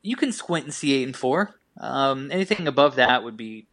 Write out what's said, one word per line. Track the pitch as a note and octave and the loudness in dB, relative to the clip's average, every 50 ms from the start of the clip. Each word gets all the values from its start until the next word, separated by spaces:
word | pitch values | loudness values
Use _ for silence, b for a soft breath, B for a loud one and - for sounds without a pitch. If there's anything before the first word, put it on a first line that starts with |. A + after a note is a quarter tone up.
You | - G3+ B3+ | -8 -8 -2
can | - D#4 C4 | -2 -2 -2
squint | G#3+ - - - F3 D#3+ B2+ | -2 -6 -6 -4 -4 -4 -4
and | D3 - | -6 -10
see | - - D3 | -4 0 2
eight | C#3 C3+ B2 | 2 2 0
and | C3+ B2+ | -2 -6
four. | - - B2+ C#3 F3+ G#3 - - _ _ _ _ - | -4 -2 0 2 0 0 -2 -6 _ _ _ _ -12
Um, | - B2 C3 C3+ C3+ C3+ C3+ C3+ C#3 C#3+ | -8 -6 -2 0 0 0 0 -2 -6 -6
anything | D#3+ F#3+ F#3+ F#3 G#3+ - E3+ D3 | -4 -4 -2 -2 -2 -2 -2 0
above | B2+ C#3 C#3+ D3 C3 | 4 6 4 4 6
that | C3 B2+ B2+ B2+ A#2+ G#2+ | 4 4 6 4 2 0
would | A#2+ A2 A2 | -4 -12 -12
be | A2+ A2 A2 A2 A2 _ | -12 -12 -14 -16 -18 _